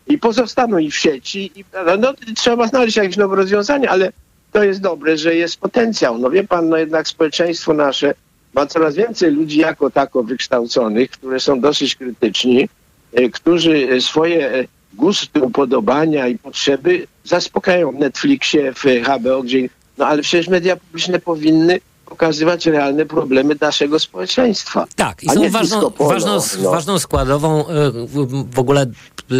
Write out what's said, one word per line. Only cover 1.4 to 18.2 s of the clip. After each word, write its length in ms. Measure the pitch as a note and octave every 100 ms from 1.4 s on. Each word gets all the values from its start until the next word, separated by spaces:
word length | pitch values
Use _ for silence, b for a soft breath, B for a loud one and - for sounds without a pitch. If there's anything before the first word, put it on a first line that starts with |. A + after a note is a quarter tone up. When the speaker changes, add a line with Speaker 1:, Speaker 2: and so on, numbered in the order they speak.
| G3 G3
Speaker 1:
I, 80 | - F#3+ E3+ G3
no, 140 | C4 C#4 A3+ A3
trzeba 300 | B3 A#3 A3+
znaleźć 280 | C4 A3+ A3
jakieś 200 | G3 G3
nowe 200 | G3 G3
rozwiązanie, 540 | F#3+ G#3 G#3 C#4+ B3
ale 220 | A3+ F#3 - _ _ _
to 100 | G#3+
jest 160 | G3+ F#3+
dobre, 360 | F#3+ D#3 D3+ D#3
że 160 | E3
jest 220 | E3 E3+ -
potencjał. 600 | - B3 A#3 G#3 C3+ A#2
No 120 | B2+
wie 140 | F#3
pan, 240 | G3+ F3 E3
no 80 | D#3+
jednak 320 | D#3 D#3+ D#3
społeczeństwo 640 | - D#3+ - E3+ E3 -
nasze 400 | D3+ C#3 B2+ C#3+ - _ _ _
ma 120 | C3+ C#3+
coraz 280 | E3 D#3
więcej 360 | D3 A#3 A3 E3+
ludzi 280 | D3 D#3 D3+
jako 320 | D#3+ - C3+
tako 320 | C#3+ C3+ C3
wykształconych, 880 | A2+ B2+ - B2 A#2 C3 A2+ G#2+ C3
które 300 | - C3 C3
są 200 | - C3+
dosyć 360 | C#3 D3 C3+ -
krytyczni, 720 | B2+ A2 A2 - B2+ B2 - - _ _ _
e, 160 | A#2+ B2
którzy, 600 | - E3 E3+ D#3+ D3+ B2+
e, 100 | B2+
swoje, 500 | - D#3 E3 E3+ C3+
e, 140 | B2+ B2 _ _
gusty, 480 | G2 E3 G3 - D3+
upodobania 880 | B2+ C#3+ C3 B2+ G#2+ C#3 D#3+ D3 B2+
i 100 | A2+
potrzeby 680 | - - C#3+ C3+ E3+ F3 - _
zaspokajają 680 | - F3 - G3 G3 F3+ D3
w 60 | C3
Netflixie, 720 | C#3+ -